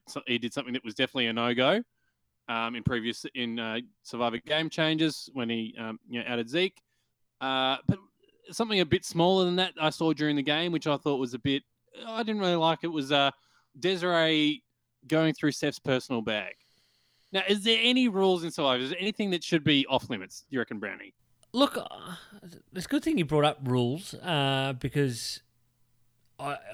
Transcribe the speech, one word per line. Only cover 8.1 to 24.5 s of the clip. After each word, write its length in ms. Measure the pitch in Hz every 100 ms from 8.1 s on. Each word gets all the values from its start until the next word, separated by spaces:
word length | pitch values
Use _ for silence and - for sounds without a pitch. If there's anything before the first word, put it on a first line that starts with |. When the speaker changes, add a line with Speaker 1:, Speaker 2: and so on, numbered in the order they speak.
| _ _ _ -
Speaker 1:
something 260 | 175 226 202
a 80 | 160
bit 180 | 180
smaller 400 | - 165 175 190
than 120 | 180 180
that 160 | 185 160
I 100 | 156
saw 220 | - 165
during 240 | 147 151 147
the 60 |
game, 260 | 139 151 175
which 160 | 160 156
I 100 | 139
thought 200 | 151 135
was 160 | 127
a 60 | 123
bit, 240 | 139 139 _ _ _ - 226
I 160 | 226
didn't 180 | 220 214
really 140 | 185
like 240 | 170 165 156
it, 20 | 170
was, 220 | 156 135
uh, 220 | 147 139 - _ _ _ 139
Desiree 840 | 175 180 180 170 160 156 151 147 _ _ _ _ 127
going 260 | 156 160
through 160 | 147 151
Seth's 300 | - 147 -
personal 420 | - 127 - 120
bag. 320 | 110 107 92 - _ _ _ _ _ _ -
Now, 100 | 190 190
is 160 | 202
there 140 | 220 226
any 240 | 233 254 247
rules 380 | 190 190 180
in 80 | 165
Survivor? 320 | - 139 123
Is 60 | 131
there 100 | 175
anything 300 | 196 - 202
that 120 | 175
should 220 | - 165
be 200 | 151 143 131
off 220 | 131 113
limits, 360 | 107 90 - -
you 120 | 131
reckon, 180 | 117 110
Brownie? 340 | 101 95 98 _ _ _ _
Speaker 2:
Look, 220 | 240 285 -
uh, 100 | - - - 175 - 202 180 - _
it's 120 | 180 -
a 20 |
good 140 | 285
thing 160 | 320 277
you 60 | 147
brought 180 | 151
up 140 | 147 143
rules, 500 | 131 127 120 156 -
uh, 580 | 131 185 147 139